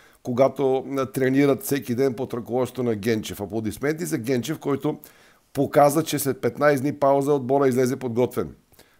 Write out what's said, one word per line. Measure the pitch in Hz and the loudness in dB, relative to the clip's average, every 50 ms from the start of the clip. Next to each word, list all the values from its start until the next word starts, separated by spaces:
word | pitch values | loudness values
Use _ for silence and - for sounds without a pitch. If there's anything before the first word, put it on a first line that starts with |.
| - - _ _ - | -20 -20 _ _ -8
когато, | 127 123 120 135 135 135 - 139 131 131 131 127 127 139 | -4 2 2 2 2 2 0 0 0 0 0 -2 -4 -4
а, | 135 131 | -4 -4
тренират | - - 135 131 127 131 135 143 139 135 - - | -4 -2 0 0 2 4 4 4 4 2 0 0
всеки | - 139 139 - - 120 | -2 -4 -2 -2 -2 -2
ден | 117 135 139 113 | 0 0 0 0
под | 117 127 - 117 | -4 -6 -6 -8
ръководството | 120 101 110 117 127 127 120 - 127 123 | -8 -6 -4 -2 -2 -2 -2 -4 -4 -2
на | 120 113 | -2 -2
Генчев. | 104 98 120 113 107 92 - 90 - | -2 -2 -2 -2 -2 -4 -6 -8 -8
Аплодисменти | 101 101 101 113 110 104 - - 135 147 156 156 180 | -8 -6 -6 -6 -6 -6 -6 -4 -4 -4 -4 -4 -4
за | 151 160 | -4 -4
Генчев, | 135 110 135 131 120 113 143 160 - | -4 -2 -2 -2 -2 -2 -4 -8 -6
който | - 143 139 139 - 147 151 - - - - - - _ _ _ _ _ - | -4 -4 -4 -2 -2 -4 -4 -6 -10 -20 -20 -20 -20 _ _ _ _ _ -4
показа, | 143 139 139 - 147 143 147 139 160 156 | -2 -2 2 6 6 6 6 6 2 0
че | - 151 135 | 0 -2 -2
след | - 139 123 - | -2 -2 -2 -2
петнайсет | - 120 113 135 143 147 143 131 | -2 -4 -2 2 2 2 4 2
дни | 127 147 147 | 0 -2 -2
пауза | 143 139 135 139 139 139 143 147 | 0 2 4 4 4 2 2 0
отбора | 139 123 120 139 139 139 | 0 2 0 2 4 4
излезе | 131 120 131 127 123 135 | 4 4 2 2 0 0
подготвен. | 127 131 123 113 120 123 120 - 117 87 67 62 - _ _ _ - - _ _ | -4 -6 -2 0 0 0 0 0 -4 -6 -6 -10 -16 _ _ _ -20 -20 _ _